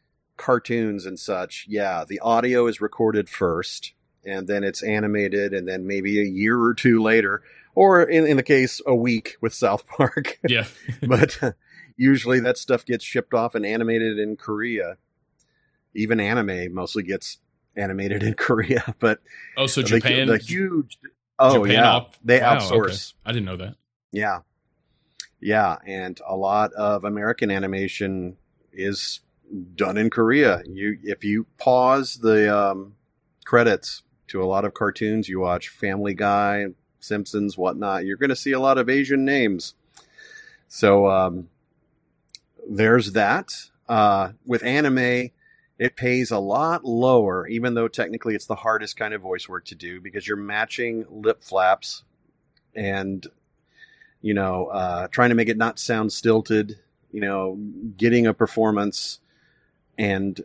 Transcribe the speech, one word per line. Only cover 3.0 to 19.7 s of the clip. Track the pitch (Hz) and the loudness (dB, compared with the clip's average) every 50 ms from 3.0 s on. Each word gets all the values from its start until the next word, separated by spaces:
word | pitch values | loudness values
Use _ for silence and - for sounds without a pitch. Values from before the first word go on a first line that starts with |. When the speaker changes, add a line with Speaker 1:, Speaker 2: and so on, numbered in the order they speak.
| 113 110 107 104 95 - | 0 2 2 0 -2 -4
Speaker 1:
first, | - - 98 87 80 87 92 - - - - - - _ _ _ _ _ _ | -4 -2 -2 0 0 -2 -4 -6 -10 -12 -14 -16 -20 _ _ _ _ _ _
and | 98 98 98 95 92 | -10 -8 -6 -4 -4
then | 101 101 101 | -2 -2 -2
it's | 98 - - - | -2 -4 -4 -4
animated, | 110 107 104 107 104 104 104 101 95 98 101 101 101 98 | -2 -2 0 0 0 0 0 0 0 0 -2 -2 -2 -4
and | 95 90 92 | -4 -6 -6
then | 92 92 92 | -6 -6 -6
maybe | 98 101 98 95 101 104 104 | -4 -4 -4 -2 0 0 0
a | 104 | 0
year | 98 92 95 104 110 120 120 | 0 -2 -2 0 2 2 4
or | 113 120 113 | 2 2 0
two | - - 123 113 113 | 2 4 4 4 6
later, | 110 110 113 113 104 98 101 - - - - - - _ _ | 6 4 4 4 4 2 -2 -4 -8 -14 -20 -20 -20 _ _
or | - 196 196 185 175 165 | 6 6 8 8 8 6
in, | - 165 160 160 | 6 4 4 4
in | 151 143 | 4 4
the | 135 123 | 2 4
case, | - 143 131 131 123 - - - | 4 4 4 4 2 -2 -4 0
a | 139 127 | 2 2
week | 117 120 123 117 110 - - - - | 2 4 2 0 0 -2 -6 -8 -6
with | 117 110 - | -4 -4 0
South | - 123 101 101 - - | 0 2 2 2 0 -4
Park. | _ - - 139 123 - 151 135 - - - - | _ 0 0 0 2 2 -2 -6 -6 -8 -4 -2
<laughs> | 160 | 0
Speaker 2:
Yeah. | 120 113 110 - - - - - - - | 0 0 0 -2 -10 -14 -14 -14 -10 -6
Speaker 1:
But, | 147 120 127 110 151 - - - | 0 2 4 4 4 2 2 -2
uh, | 143 120 - - _ _ _ - - _ _ | -4 -4 -4 -6 _ _ _ -20 -20 _ _
usually | - 127 135 139 123 - 120 127 127 | 2 4 4 4 4 2 2 2 2
that | 117 123 123 | 2 0 -2
stuff | - - - 123 117 - | -2 -2 -2 -2 -2 0
gets | - 120 110 - | -4 -6 -6 -6
shipped | - - 123 - - - | -4 -4 -4 -4 -2 -2
off | 113 117 120 - | -2 -2 -2 -2
and | 110 104 | -4 -4
animated | 101 110 113 117 113 113 113 113 110 107 104 | -4 -2 -2 -2 0 0 0 0 -2 -2 -2
in | 104 107 110 | -4 -4 -6
Korea. | - - - 107 104 117 120 113 104 90 85 - - _ _ _ _ _ _ _ _ _ _ _ _ _ _ _ _ _ _ _ | -8 -8 -8 -6 -6 -6 -6 -4 -6 -6 -8 -10 -14 _ _ _ _ _ _ _ _ _ _ _ _ _ _ _ _ _ _ _
Even | 107 110 107 117 110 | -6 -2 0 0 0
anime | 101 101 113 123 104 101 92 90 90 90 87 | 0 0 0 0 -2 -2 -4 -6 -6 -6 -6
mostly | 92 87 - - 110 90 | -8 -8 -6 -6 -8 -6
gets | 87 98 92 - - - - _ _ _ _ _ _ _ | -6 -6 -8 -8 -12 -16 -18 _ _ _ _ _ _ _
animated | 104 101 95 95 98 98 98 101 101 101 | -8 -6 -6 -4 -4 -4 -4 -4 -2 -2
in | 110 107 | -2 -2
<laughs> | - | -2
Korea, | - - 123 110 98 - 127 113 - 123 - - | 0 0 0 0 0 -2 -4 -4 -4 -6 -6 0
but | 120 110 107 - _ _ - - - - - | 0 0 0 0 _ _ -20 -20 -20 -12 -4
Speaker 2:
Oh, | 131 135 | -2 -2
so | 127 | 0